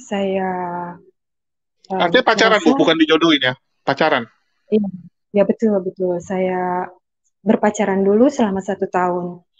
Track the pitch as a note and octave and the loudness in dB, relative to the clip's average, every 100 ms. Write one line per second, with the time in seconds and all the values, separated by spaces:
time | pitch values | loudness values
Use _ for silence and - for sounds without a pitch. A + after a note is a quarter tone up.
0 | - G3+ G3 F#3+ F#3+ F3+ F3+ F3 F3 F3 | -8 -4 -2 -2 -4 -4 -6 -8 -10 -14
1 | _ _ _ _ _ _ _ _ _ F#3+ | _ _ _ _ _ _ _ _ _ -2
2 | F3 - B3 G#3 A3+ G#3+ - C4+ G#3+ D#3+ | 2 2 2 4 4 4 4 4 2 2
3 | D#3+ D#3 E3 D3 B2+ C3 _ _ - C3+ | 2 4 2 2 0 -4 _ _ -6 0
4 | D#3+ C#3 A#2 _ _ _ _ G#3+ G3 F#3 | 0 0 -4 _ _ _ _ -4 -2 -8
5 | F3 _ _ G3+ G3 G#3+ A3 G3+ F#3 F#3 | -20 _ _ 0 0 0 0 -2 -4 -6
6 | F#3 F3 - F#3 F#3 F#3 F3+ F3+ F#3 - | -4 -4 -6 -4 -2 -2 -4 -4 -6 -14
7 | _ _ _ _ G3 A3+ G#3+ G#3 G3 F#3+ | _ _ _ _ 0 2 2 -2 -2 0
8 | G3 G#3 C4+ C#4+ G#3+ F#3+ F#3 F#3+ F#3+ F#3 | 2 4 2 2 -2 -2 -6 -6 -4 -2
9 | F3+ F3 F3 F3 _ _ | -2 -4 -6 -12 _ _